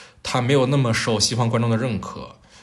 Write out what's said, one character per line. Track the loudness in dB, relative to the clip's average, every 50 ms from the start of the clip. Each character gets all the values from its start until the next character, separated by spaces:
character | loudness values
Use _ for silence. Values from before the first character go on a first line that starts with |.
| -20 -20 -20 _ -8
它 | -4 -2 0
没 | 0 2 4
有 | 4 4
那 | 4 2 2
么 | 2 2
受 | 0 0 0 0 0 0
西 | 0 0 0
方 | 0 0 0
观 | 2 0
众 | 2 2
的 | 0 0
认 | 0 -2 -4 -6
可？ | -8 -10 -14 -14 -16 -18 -18 -20 -20 -20 -20 -20